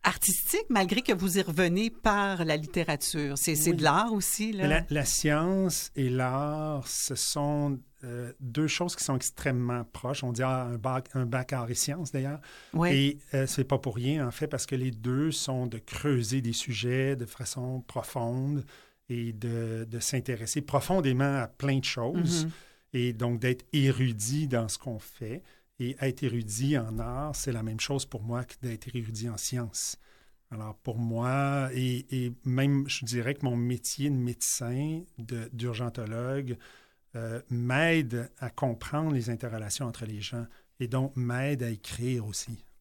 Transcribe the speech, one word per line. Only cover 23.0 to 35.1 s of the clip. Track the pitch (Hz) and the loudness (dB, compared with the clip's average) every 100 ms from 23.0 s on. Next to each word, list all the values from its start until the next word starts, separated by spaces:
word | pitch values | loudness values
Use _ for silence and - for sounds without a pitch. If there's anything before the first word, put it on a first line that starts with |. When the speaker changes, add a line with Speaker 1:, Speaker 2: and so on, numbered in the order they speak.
| 123 | 0
Speaker 2:
donc, | 113 120 120 | 0 0 2
d'être | 127 127 - | 2 0 0
érudit | 151 135 123 127 110 107 143 151 | 4 6 6 2 2 0 0 2
dans | 123 110 | 0 0
ce | - | -4
qu'on | - 110 | -6 -8
fait. | - - 107 139 - - _ _ | -10 -12 -10 -10 -12 -20 _ _
Et | 123 135 | -6 -2
être | 135 127 | -2 0
érudit | 135 120 107 107 135 147 | -2 -2 -4 0 2 2
en | 113 110 | 0 -4
art, | 113 123 147 143 | -4 -4 -4 -4
c'est | - | -4
la | 117 | -4
même | 110 113 | -4 -4
chose | - 139 - | -2 -2 -4
pour | 113 | -6
moi | 110 120 | -4 -4
que | 123 - | -6 -8
d'être | 123 113 - 123 | -8 -8 -6 -6
érudit | 110 110 117 | -6 -6 -6
en | 110 | -4
sciences. | - 123 110 - - - - - - _ _ | -4 -4 -4 -6 -6 -8 -16 -20 -20 _ _
Alors, | 113 107 104 | -10 -10 -8
pour | - 113 | -6 -2
moi, | 117 113 123 135 139 139 131 | 0 0 0 2 2 0 -2
et, | 127 127 123 - 131 123 | 0 0 0 -2 -2 -2
et | 120 131 | -4 0
même, | 127 139 139 139 | 2 4 4 2
je | - | -4
dirais | 117 120 117 | -2 -2 0
que | 143 135 | 0 0
mon | 120 | 2
métier | 120 123 - - 143 | 0 0 -4 -2 0
de | 135 | 2
médecin, | 120 117 - - 120 123 151 160 180 | 0 -2 -2 -2 -2 -2 -2 -4 -8